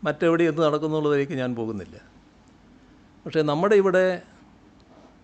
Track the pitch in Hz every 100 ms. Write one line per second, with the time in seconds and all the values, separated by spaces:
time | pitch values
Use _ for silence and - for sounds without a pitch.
0 | 151 147 170 165 170 156 156 151 156 156
1 | 147 143 139 135 127 117 113 104 82 80
2 | - - _ _ _ - - - - -
3 | - - 160 160 151 147 196 208 190 185
4 | 185 175 - - - - - - _ -
5 | - -